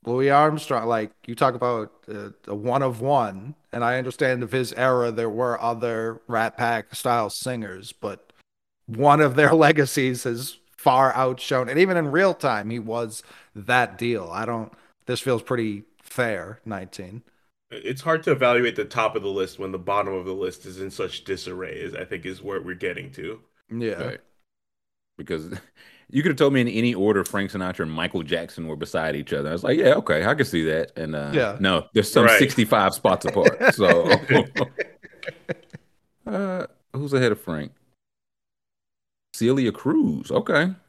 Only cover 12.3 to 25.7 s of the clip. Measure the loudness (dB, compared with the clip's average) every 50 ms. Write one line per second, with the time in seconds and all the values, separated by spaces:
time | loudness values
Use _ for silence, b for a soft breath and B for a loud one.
12.3 | 0 0 0 0 0 0 -2 -4 -6 -6 -6 -6 -4 -4 -6 -6 -8 -14 -18 B
13.3 | B B B B B -16 -4 2 4 4 4 2 -2 -6 -4 -2 -2 -2 -4 -8
14.3 | -8 -6 -6 -4 -6 -6 -8 -10 -16 b b b b _ _ -6 -4 -4 0 0
15.3 | 0 0 0 -2 -2 -2 -2 -4 -6 -8 -12 _ _ _ _ -14 -4 -2 -2 -2
16.3 | -2 -6 -8 -12 -14 _ _ -10 -10 -10 -10 -12 -14 -16 -16 -14 -16 -18 _ _
17.3 | _ _ _ _ _ _ _ _ -18 -12 -8 -8 -8 -6 -2 -2 -2 0 2 2
18.3 | 2 4 4 4 4 4 2 2 0 -4 -6 -4 -2 0 0 0 0 -2 -4 -4
19.3 | -2 -2 -4 -4 -6 -10 -10 -8 -8 -8 -4 -2 -2 -2 0 -2 -4 -6 -6 -6
20.3 | -6 -4 -6 -6 -6 -8 -18 -18 -12 -10 -12 -12 -8 -8 -8 -8 -8 -12 -8 -8
21.3 | -8 -6 -6 -12 -10 -10 -10 -10 -10 -10 -10 -10 -10 -10 -10 -8 -10 -10 -8 -10
22.3 | -12 -10 -8 -8 -6 -6 -6 -8 -10 -6 -6 -6 -6 -6 -12 -14 -14 -12 -12 -12
23.3 | -12 -12 _ _ _ _ _ _ -8 -6 -4 -4 -4 -4 -6 -8 -8 -12 _ _
24.3 | _ _ _ _ _ _ _ _ _ _ _ _ _ _ _ _ _ -18 -10 -8
25.3 | -8 -8 -6 -10 -14 -14 -16 _